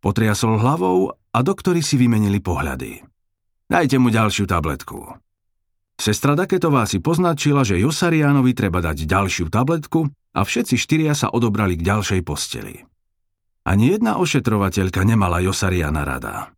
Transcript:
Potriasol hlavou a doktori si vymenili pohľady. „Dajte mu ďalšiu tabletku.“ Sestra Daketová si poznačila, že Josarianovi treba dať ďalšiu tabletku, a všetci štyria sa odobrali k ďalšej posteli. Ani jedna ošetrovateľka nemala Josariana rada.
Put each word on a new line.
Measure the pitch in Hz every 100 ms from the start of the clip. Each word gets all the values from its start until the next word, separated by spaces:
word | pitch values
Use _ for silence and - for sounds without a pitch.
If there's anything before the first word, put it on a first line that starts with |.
Potriasol | - 101 110 107 113 110
hlavou | 117 151 92 92 -
a | - _ 113
doktori | 131 196 - 170
si | 151 135
vymenili | 123 113 104 101
pohľady. | - 80 71 65 58 - - _ _ _ _ _ _
„Dajte | 170 156 135
mu | 123
ďalšiu | 110 107 98 98
tabletku.“ | 90 78 71 - - - - _ _ _ _ _ _ _
Sestra | _ 107 104 139
Daketová | 147 190 190 170 139 107
si | 98
poznačila, | 113 165 180 147 151 143
že | 120 90
Josarianovi | 113 151 175 160 147 143 127 123
treba | 101 87
dať | 82 73
ďalšiu | 78 92 98 - 82
tabletku, | 104 131 165 151 165 156 - _
a | -
všetci | 98 - - 123
štyria | - 160 156
sa | 147 117
odobrali | 123 117 104 101 85
k |
ďalšej | 85 104 101 95
posteli. | 85 73 - - 50 50 - _ _ _ _ _ _ _ -
Ani | 98 117
jedna | 208 226 -
ošetrovateľka | 175 143 120 107 98 92 95 92
nemala | 95 113 95 85
Josariana | 92 95 98 90 76 78 69
rada. | 65 52 50 -